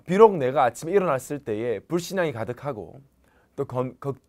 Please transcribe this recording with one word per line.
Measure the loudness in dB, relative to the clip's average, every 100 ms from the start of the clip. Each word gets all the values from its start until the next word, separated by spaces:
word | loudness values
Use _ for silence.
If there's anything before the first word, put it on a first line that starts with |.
| 0
비록 | 8 8 6
내가 | -2 2
아침에 | 0 0 -2
일어났을 | 0 2 -2 -4 -8
때에 | -6 -4 -4 -6
불신앙이 | -4 -6 -4 -4 -4
가득하고 | -4 -8 -8 -8 -10 -12 -18 -20 _ _ _ _ -10
또 | -6
검-, | -4 -6 -6
걱-, | -10 -10